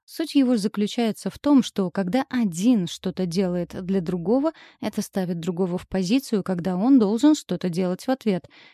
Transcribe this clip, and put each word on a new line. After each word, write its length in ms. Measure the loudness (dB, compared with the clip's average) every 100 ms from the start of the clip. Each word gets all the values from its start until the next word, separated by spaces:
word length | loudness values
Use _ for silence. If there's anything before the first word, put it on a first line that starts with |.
| _
Суть 300 | -8 0 2
его 200 | 4 4
заключается 760 | 0 -2 -2 0 -2 -2 -8
в 80 | -4
том, 240 | 4 4
что 260 | 4 0 -2
когда 380 | -2 -2 -2 -2
один 560 | -2 -2 0 2 2 0
что-то 400 | -4 -8 -4 -2
делает 440 | 0 0 -2 -4 -6
для 180 | -4 -2
другого, 500 | -2 -4 0 0 0 -4 -12 _
это 220 | -6 -6
ставит 380 | -6 -4 -4 -4
другого 400 | -4 -2 -2 -4
в 80 | -4
позицию, 560 | -4 0 0 0 -2
когда 320 | -2 -4 -2 0
он 220 | 4 6
должен 340 | 6 4 4
что-то 360 | 4 0 -4 -2
делать 360 | -2 -2 -2 -4
в 40 |
ответ. 380 | -2 -2 -2 -4 -18 -20